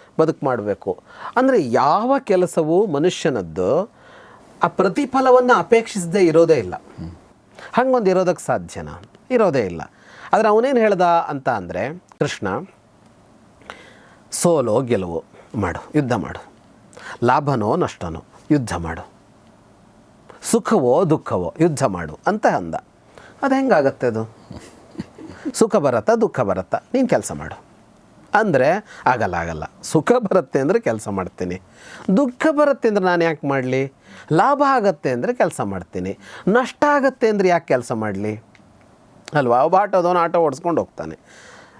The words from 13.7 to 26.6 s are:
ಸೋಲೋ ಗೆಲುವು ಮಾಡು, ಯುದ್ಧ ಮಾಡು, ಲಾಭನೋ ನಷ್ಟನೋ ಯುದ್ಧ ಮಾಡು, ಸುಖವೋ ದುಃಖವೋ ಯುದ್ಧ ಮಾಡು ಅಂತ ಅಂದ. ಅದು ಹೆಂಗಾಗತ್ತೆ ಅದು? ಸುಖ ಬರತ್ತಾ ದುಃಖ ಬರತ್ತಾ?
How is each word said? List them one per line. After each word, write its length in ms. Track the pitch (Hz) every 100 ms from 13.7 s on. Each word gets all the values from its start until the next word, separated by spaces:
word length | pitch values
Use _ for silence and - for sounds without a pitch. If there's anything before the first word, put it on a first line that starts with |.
| - - - - - _
ಸೋಲೋ 460 | - 175 160 117 113
ಗೆಲುವು 400 | 123 110 90 82 - - -
ಮಾಡು, 280 | 113 92 - - 151
ಯುದ್ಧ 160 | 127
ಮಾಡು, 300 | 117 76 - - - _ _ - - - -
ಲಾಭನೋ 520 | 120 139 147 127 104 170
ನಷ್ಟನೋ 460 | 139 - 87 78 - - -
ಯುದ್ಧ 220 | 147 113 90 82
ಮಾಡು, 180 | - - - _ _ _ _ _ _ _ _ _ _ - - -
ಸುಖವೋ 440 | 233 - 214 123 147 180
ದುಃಖವೋ 440 | 151 - 101 85 -
ಯುದ್ಧ 220 | 170 139
ಮಾಡು 300 | 135 90 80 - 170
ಅಂತ 200 | 214 247
ಅಂದ. 280 | 143 85 80 - _ _ - - -
ಅದು 120 | 277
ಹೆಂಗಾಗತ್ತೆ 520 | 269 262 165 135 - 123
ಅದು? 160 | 110 110 - - - - - - - - - - - 302 -
ಸುಖ 180 | 220 208
ಬರತ್ತಾ 360 | 143 117 151
ದುಃಖ 260 | 233 202 -
ಬರತ್ತಾ? 380 | 101 92